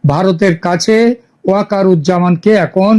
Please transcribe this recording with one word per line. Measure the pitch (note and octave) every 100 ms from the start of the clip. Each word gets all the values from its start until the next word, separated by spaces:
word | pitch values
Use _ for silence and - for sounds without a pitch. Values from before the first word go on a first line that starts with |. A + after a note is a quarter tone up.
| C#3+
ভারতের | C#3+ F#3 E3+ G3 E3
কাছে | F3 F3 - A3 A#3 A#3+ _ _ -
ওয়াকারুজ্জামানকে | F#3+ G3+ G3 F#3+ F3+ D3 F3+ F3+ F3 G#3
এখন | G#3+ E3 - G3